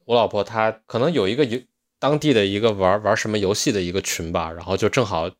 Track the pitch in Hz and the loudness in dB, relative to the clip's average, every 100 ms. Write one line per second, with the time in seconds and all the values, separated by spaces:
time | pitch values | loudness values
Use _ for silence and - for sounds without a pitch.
0 | - 120 104 104 98 113 110 - _ 113 | 0 2 2 0 -2 0 -2 -2 _ -2
1 | 147 147 95 123 131 123 - _ _ - | 0 2 0 2 0 -2 -8 _ _ -4
2 | 151 151 151 113 98 101 113 101 92 104 | -2 0 2 4 2 2 0 2 2 2
3 | 104 107 113 107 95 107 143 101 87 92 | 2 0 0 -2 0 0 0 0 -2 -4
4 | - - 85 90 82 85 90 95 104 139 | -4 -6 -4 -4 -4 -8 -4 0 0 0
5 | 113 82 87 - | -2 -2 -4 -8